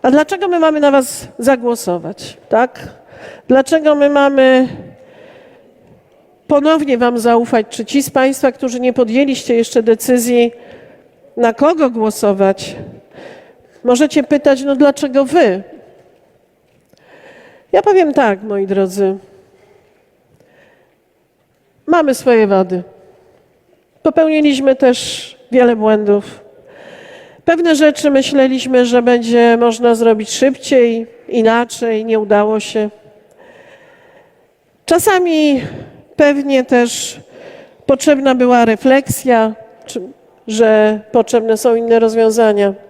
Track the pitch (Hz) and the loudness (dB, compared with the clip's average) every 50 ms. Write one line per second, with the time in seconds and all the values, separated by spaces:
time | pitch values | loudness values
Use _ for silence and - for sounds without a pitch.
0 | - 254 262 294 302 302 392 359 392 370 359 339 320 320 311 302 294 285 277 277 | 2 2 2 2 0 0 -4 -6 -4 -2 0 0 0 0 0 2 0 2 2 2
1 | 254 - - - - - - - 240 254 269 240 233 240 240 226 - 190 175 175 | 0 -2 -10 -14 -16 -18 -12 -4 0 0 0 0 -2 -4 -4 -4 -6 -6 -6 -6
2 | 165 160 196 - - - - - _ _ - 220 247 247 - - - - - - | -8 -12 -14 -14 -16 -20 -20 -20 _ _ 0 0 0 -2 -4 -16 -20 -20 -20 -20
3 | _ _ - - - - - - _ - 254 269 269 - 320 320 302 302 294 294 | _ _ -20 -20 -20 -20 -20 -20 _ 0 0 0 2 0 -2 0 2 0 2 2
4 | 285 285 285 285 277 277 277 277 262 262 262 254 262 247 - - - - - - | 2 2 2 2 2 2 2 2 4 4 4 2 2 -2 -6 -16 -18 -20 -20 -20
5 | - - - - - - - - - - _ _ _ _ _ _ _ _ - _ | -20 -20 -20 -20 -20 -20 -20 -20 -20 -20 _ _ _ _ _ _ _ _ -20 _
6 | _ _ _ _ _ _ _ _ _ - 294 285 285 311 320 311 294 285 262 233 | _ _ _ _ _ _ _ _ _ -2 0 0 2 2 0 0 0 -2 0 0
7 | 247 240 240 233 214 240 233 233 240 233 254 226 214 - - - 220 - - 285 | 0 0 0 0 0 2 2 2 0 0 -2 -2 -2 -4 -10 -12 -10 -4 -2 -2
8 | 269 - - 269 262 269 269 - - 262 247 - - 254 233 247 247 254 240 262 | -2 0 0 0 0 0 0 0 -2 -2 -2 -2 -8 -6 -6 -2 -2 -2 0 0
9 | 247 214 226 254 285 277 262 - - - 240 233 233 - - 240 220 226 226 214 | -2 0 2 0 0 0 -2 -6 -4 -2 0 0 0 0 -2 -2 2 2 0 0
10 | - - 247 247 226 240 247 240 233 233 233 - - - - - - - - _ | 0 0 0 0 0 0 2 2 2 0 -2 -10 -20 -20 -20 -20 -20 -20 -20 _
11 | _ _ _ _ _ _ _ - 233 226 226 - 277 311 339 311 302 254 233 226 | _ _ _ _ _ _ _ -2 -2 -2 0 2 0 0 2 0 -2 -2 -2 -2
12 | 214 214 208 - - 202 196 190 196 190 190 - - - - - - - - - | -4 -4 -2 -2 -2 -2 0 2 0 0 0 -2 -8 -14 -14 -14 -16 -18 -20 -20
13 | _ _ _ - - - - - - _ _ _ _ _ _ _ - 240 247 240 | _ _ _ -20 -20 -20 -20 -20 -20 _ _ _ _ _ _ _ -2 -2 2 2
14 | 302 285 - 302 269 - 294 285 294 285 277 254 269 277 277 254 294 285 277 - | 0 0 0 -2 0 0 -2 0 2 0 0 0 0 -4 0 2 2 2 2 -2
15 | 302 277 254 277 277 247 269 359 302 214 180 190 196 - - - - - _ _ | -6 -2 -2 -2 -2 0 2 2 2 2 0 -4 -8 -14 -20 -20 -20 -20 _ _
16 | _ _ _ _ _ _ _ _ _ _ _ _ _ _ _ _ _ _ _ _ | _ _ _ _ _ _ _ _ _ _ _ _ _ _ _ _ _ _ _ _
17 | _ _ - - - - - - - - _ _ _ _ - 277 - 415 403 381 | _ _ -20 -20 -20 -20 -20 -20 -20 -20 _ _ _ _ -2 0 2 2 2 2
18 | 339 302 262 294 262 220 196 190 208 220 202 196 196 190 196 196 196 185 185 202 | 2 2 0 0 0 0 0 -4 -6 -8 -6 -6 -4 -4 -2 -2 -2 -4 -2 -4
19 | 196 190 190 190 - _ _ _ _ _ _ _ _ _ _ _ _ _ _ _ | -2 -2 -4 -6 -12 _ _ _ _ _ _ _ _ _ _ _ _ _ _ _
20 | _ _ _ _ _ _ _ _ _ _ _ _ _ _ _ _ _ _ _ _ | _ _ _ _ _ _ _ _ _ _ _ _ _ _ _ _ _ _ _ _
21 | _ _ _ _ _ _ _ _ _ _ _ _ _ _ _ _ _ - 320 349 | _ _ _ _ _ _ _ _ _ _ _ _ _ _ _ _ _ -2 -2 0
22 | 311 285 254 - - 262 240 226 214 196 196 190 190 180 185 180 175 - - - | 0 0 -4 -2 0 0 2 2 2 2 2 0 0 -2 -4 -8 -8 -12 -20 -20
23 | - - _ _ _ _ _ _ _ _ _ _ _ _ _ _ _ _ _ _ | -20 -20 _ _ _ _ _ _ _ _ _ _ _ _ _ _ _ _ _ _
24 | _ 320 294 330 320 311 311 302 302 294 277 262 269 269 262 262 277 247 247 - | _ -2 0 2 0 2 0 0 0 0 0 0 0 0 0 2 2 2 2 0
25 | - - - - - - - _ _ _ 233 254 247 240 233 220 214 220 220 214 | -6 -10 -10 -12 -14 -18 -20 _ _ _ 0 2 2 2 2 0 0 0 0 0
26 | 208 208 202 202 202 - - - - - _ - _ - - - - - - - | 2 0 0 -2 -2 -8 -20 -20 -20 -20 _ -20 _ -20 -20 -20 -20 -20 -20 -20
27 | - - - - - - - - _ - 330 320 339 339 311 277 311 302 294 - | -20 -20 -20 -20 -20 -20 -20 -8 _ 0 0 2 2 2 2 4 2 2 2 2
28 | - 294 277 269 269 - 285 277 262 262 262 262 247 262 262 247 247 240 240 247 | -2 2 2 2 0 2 2 2 2 2 0 -4 -4 0 0 2 2 2 2 0
29 | 240 240 247 240 226 226 233 240 233 233 233 233 233 233 220 220 240 240 233 220 | 2 2 0 0 0 0 2 4 4 4 4 2 2 0 0 0 0 0 2 2
30 | 233 233 220 214 214 - - - 262 277 269 - - - 294 254 240 233 226 226 | 2 0 0 0 -2 -8 -2 0 0 0 0 -2 -4 0 2 2 4 2 0 -4
31 | 226 226 - - - - - 240 220 226 226 233 240 233 - - 247 233 220 214 | -8 -12 -16 -20 -14 -4 -2 0 2 2 2 0 -2 -4 -6 -8 -4 -4 -4 -4
32 | 220 226 220 220 214 196 208 202 208 214 220 214 208 - - 220 214 208 - - | -2 -2 -2 -2 0 0 0 0 2 0 -2 -4 -6 -6 -6 -4 -6 -6 -8 -16
33 | _ - _ - _ _ _ _ - - - - - - - _ - _ _ _ | _ -20 _ -20 _ _ _ _ -20 -20 -20 -20 -20 -20 -20 _ -20 _ _ _
34 | _ _ _ - _ _ _ _ _ _ _ _ _ _ _ _ _ - 330 349 | _ _ _ -20 _ _ _ _ _ _ _ _ _ _ _ _ _ -2 -2 0
35 | - - 392 370 359 349 320 311 302 294 285 254 - - - - - - - - | 2 0 0 0 0 0 0 0 2 2 0 -2 -4 -8 -14 -16 -18 -20 -20 -20
36 | - _ - - 302 285 285 285 269 277 277 262 254 254 262 247 240 240 - - | -20 _ -2 0 2 2 2 0 -2 0 -2 -2 0 2 0 0 0 0 -4 -8
37 | - - - - - _ - - - - - - - _ _ _ _ - 277 262 | -10 -12 -14 -16 -20 _ -20 -20 -20 -20 -20 -20 -20 _ _ _ _ -2 -2 0
38 | - 311 294 269 269 269 254 247 247 247 247 240 233 226 220 214 - 262 262 277 | 2 0 0 2 2 0 0 2 2 2 4 4 2 2 0 0 2 2 2 2
39 | 277 - - - - 262 240 226 220 220 220 - - - - _ - - - 233 | 0 -4 -10 -6 -2 0 2 2 2 0 -4 -10 -20 -20 -20 _ -20 -14 -12 -12
40 | 180 254 277 _ _ _ _ _ _ - 220 214 233 220 220 214 214 214 214 208 | -12 -14 -18 _ _ _ _ _ _ -8 0 0 2 4 4 4 2 2 0 -4
41 | - - - 233 220 - - 233 220 226 220 214 - 247 226 233 233 233 233 226 | -10 -2 -2 -2 0 0 -2 -2 0 0 -2 0 0 0 0 0 0 2 2 2
42 | 226 220 220 226 226 220 214 233 226 220 208 202 202 202 196 202 - | 2 0 0 2 0 2 2 2 2 2 2 2 0 -2 -2 -6 -18